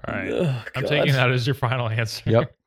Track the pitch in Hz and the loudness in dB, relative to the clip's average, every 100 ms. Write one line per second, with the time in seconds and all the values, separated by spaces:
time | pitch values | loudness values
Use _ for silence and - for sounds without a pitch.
0 | - 104 92 - 175 127 - 127 131 147 | -8 -6 -4 -2 0 -2 -6 -6 0 2
1 | 147 135 127 127 120 131 123 127 117 110 | 2 4 4 2 0 -2 -2 -2 -2 -2
2 | 113 - - 110 123 _ | -4 -4 2 2 2 _